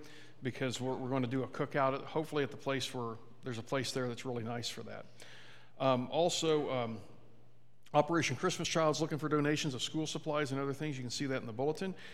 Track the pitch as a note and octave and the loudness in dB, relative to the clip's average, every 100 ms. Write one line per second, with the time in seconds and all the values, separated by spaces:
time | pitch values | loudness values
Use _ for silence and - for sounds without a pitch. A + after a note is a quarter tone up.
0 | - - - - C3 - C3 A#2 B2+ A#2+ | -8 -14 -14 -6 -4 0 -2 0 -2 -2
1 | B2+ C3+ B2 C3 B2 - C#3+ D3+ C3+ C#3 | 0 2 2 0 -2 -2 0 4 4 2
2 | - D#3 D#3 D3 C#3 A2+ - C3+ B2 B2+ | -2 -2 0 0 0 -2 -2 0 0 -4
3 | A#2 A2+ - - - A2+ A2 C#3 A#2+ C3+ | -4 -6 -10 -10 -6 -6 0 0 0 0
4 | B2 A#2 C3 A#2 A2 A#2+ A#2 - G#2+ G#2+ | -2 -2 -4 -2 -2 -2 -4 -6 -8 -10
5 | - - - - - - - - C3+ B2+ | -12 -14 -14 -14 -14 -14 -12 2 4 4
6 | B2 D3 F3 E3 D#3+ D#3 C3+ C3 A2+ A2 | 4 4 4 4 4 4 4 0 0 -4
7 | - - - - - - - - - D3 | -10 -14 -14 -14 -14 -16 -16 -16 2 6
8 | D3 E3+ C3 B2 F#3 - E3 E3+ D#3+ C#3 | 6 6 2 2 0 2 2 4 6 4
9 | D#3 D#3+ D#3 D3+ D3 D3+ D#3+ B2+ - D#3 | 2 0 2 4 4 4 2 -2 -2 -2
10 | D#3 D#3+ D#3+ D3 C#3+ C3+ C#3 C#3 D#3 C3 | -2 -2 0 0 0 0 -2 -2 -4 -4
11 | B2 - C#3+ C3 A#2 A2 C#3 D#3 F#3+ F#3 | -4 -2 -2 -2 -2 -2 0 0 -2 -6
12 | - | -10